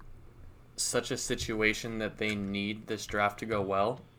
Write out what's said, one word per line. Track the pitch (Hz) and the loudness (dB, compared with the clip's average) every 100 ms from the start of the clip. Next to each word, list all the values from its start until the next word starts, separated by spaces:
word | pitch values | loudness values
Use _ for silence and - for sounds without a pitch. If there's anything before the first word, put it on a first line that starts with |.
| - - - - - - - - | -14 -16 -18 -18 -18 -18 -16 -4
such | - 123 - | 2 2 0
a | 123 | -4
situation | - 120 - 110 110 107 117 113 | -2 -2 0 4 4 2 -2 -2
that | 107 - | -2 0
they | 107 104 | 0 0
need | 98 101 101 107 - | 0 0 0 -2 -4
this | 104 - | -6 -2
draft | 104 101 - | 2 2 2
to | 113 | -2
go | 107 | 0
well | 95 98 107 135 - | 2 4 4 2 -8